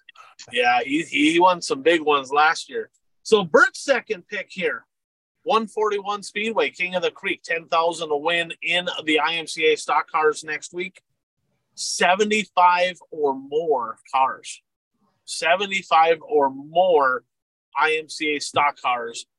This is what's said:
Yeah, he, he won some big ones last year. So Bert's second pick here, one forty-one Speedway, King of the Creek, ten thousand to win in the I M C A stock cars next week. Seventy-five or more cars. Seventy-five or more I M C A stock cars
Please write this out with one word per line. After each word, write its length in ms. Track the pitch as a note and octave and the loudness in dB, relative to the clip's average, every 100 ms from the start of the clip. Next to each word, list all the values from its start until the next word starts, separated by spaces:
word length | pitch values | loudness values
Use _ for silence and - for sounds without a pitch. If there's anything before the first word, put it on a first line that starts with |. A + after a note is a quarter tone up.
| _ - - - - | _ -20 -20 -20 -6
Yeah, 280 | A#2+ B2 B2 | 0 2 2
he, 180 | C3+ D3 | 0 -4
he 360 | E3 C#3+ D3+ E3+ | -2 0 2 6
won 200 | F3+ F3 | 4 4
some 220 | - C#3+ | -2 0
big 180 | D3 E3+ | 2 2
ones 300 | D3 C#3+ C3 | 4 0 0
last 380 | D3 D#3 D#3+ - | 2 2 2 -6
year. 200 | A#2+ G#2+ _ _ _ | -8 -8 _ _ _
So 220 | - G#3+ | 0 2
Bert's 360 | F3 D#3 - - | 2 0 0 -2
second 420 | - A#3+ - G3 - | -4 -4 -4 -10 -8
pick 180 | G3+ F3+ | -12 -10
here, 360 | F#3+ E3 A#2+ _ _ _ _ _ _ | -6 -6 -6 _ _ _ _ _ _
one 240 | D#3+ G#3+ A3 | -2 -2 -2
forty-one 560 | - G#3+ G3+ G3 G#3 | -2 -2 -2 -6 -8
Speedway, 480 | F#3 G#3 A3 G3+ C#3+ | -8 -6 -4 0 -2
King 240 | - F3+ | -2 -6
of 80 | F3+ | -2
the 80 | E3 | -4
Creek, 320 | - G3 - | -4 -8 -8
ten 240 | - E3 E3 | -6 -8 -2
thousand 420 | E3 E3+ E3 D#3+ | 0 0 -2 -4
to 80 | D3 | -2
win 360 | D#3 E3+ E3 - | -2 -2 -4 -8
in 260 | E3 F3 F3+ F3 | -4 -4 -4 -8
the 140 | D#3 D3+ | 0 0
I 140 | D3+ | 0
M 120 | E3 D3+ | -4 -6
C 260 | E3 D#3 | -2 0
A 40 | D3+ | 0
stock 340 | - D3+ - | 0 -2 0
cars 340 | D#3+ D#3 D3 | 0 0 0
next 280 | D#3 D3+ - | -8 -12 -10
week. 300 | F3 F#3 _ _ _ _ _ _ _ _ | -10 -10 _ _ _ _ _ _ _ _
Seventy-five 1200 | - - - F3+ F#3+ G#3 G#3+ G3+ - F3 F3+ F3+ E3 - | -10 -8 -2 2 2 2 0 -2 2 4 4 0 -4 -14
or 240 | D#3+ D3 | -2 -2
more 640 | C3+ C#3 D3+ E3 C3+ A2 - - | -2 -4 -4 0 -2 -2 -12 -4
cars. 500 | C3+ C3 G#2 - - _ _ _ _ _ _ | 0 0 -2 -14 -18 _ _ _ _ _ _
Seventy-five 920 | - - E3 F#3 G3 F#3+ F3 D#3+ E3 D#3+ | -14 -4 0 0 0 -6 2 4 4 2
or 280 | - D3+ C#3 | 2 2 2
more 720 | C3+ D3 E3 F#3 D#3 C3 B2+ _ _ _ _ _ C#3 | -2 -4 2 4 6 4 0 _ _ _ _ _ -2
I 200 | D#3 D#3 | 0 0
M 80 | D#3 | -4
C 280 | - D#3 C#3+ | -6 -4 -2
A 40 | |
stock 400 | - D#3 D3 - | -2 0 0 0
cars 460 | C3 B2 A#2 A#2 - | -2 -2 -4 -12 -18